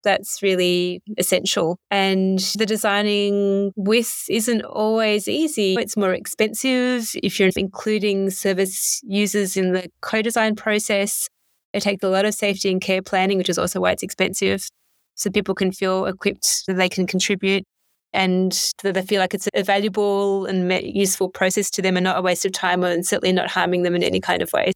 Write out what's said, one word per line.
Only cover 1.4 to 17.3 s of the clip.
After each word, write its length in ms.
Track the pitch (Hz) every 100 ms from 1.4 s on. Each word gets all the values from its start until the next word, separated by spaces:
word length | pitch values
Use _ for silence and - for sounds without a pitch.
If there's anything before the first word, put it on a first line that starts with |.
| 185 - 165 180 _
And 500 | 202 190 190 190 190 190 208
the 80 | 214
designing 1040 | 214 214 202 208 208 202 202 202 196 202 202
with 480 | 190 226 233 - -
isn't 340 | 226 220 226
always 680 | - - 214 220 220 208 202
easy. 460 | 226 320 311 196 190
It's 200 | 208 -
more 180 | 196
expensive 960 | 185 - - 220 220 262 254 247 247 226 -
if 160 | 208 -
you're 120 | 190 -
including 760 | 190 - 220 214 208 196 196
service 680 | 190 202 185 190 190 - -
users 520 | 240 196 208 208 190 190
in 160 | 185
the 180 | 185 180 _
co-design 540 | - 220 220 233 220 214
process. 720 | - 208 - 202 202 - - _ _ _ _
It 80 | 202
takes 220 | 202 196
a 60 | 190
lot 160 | 190 208
of 80 |
safety 360 | 208 208 196 196
and 120 | 185
care 200 | - 190
planning, 360 | 190 190 190 196
which 120 | 185
is 80 | 180
also 220 | 180 190
why 120 | 180
it's 120 | 180
expensive. 640 | 190 - 185 185 196 196 - _ _ _ _ -
So 140 | 202
people 240 | 202 196 185
can 160 | 190
feel 340 | 185 190 190 190
equipped 600 | 190 202 202 - - -
that 80 | 185
they 140 | 185
can 180 | - 180
contribute 560 | 185 -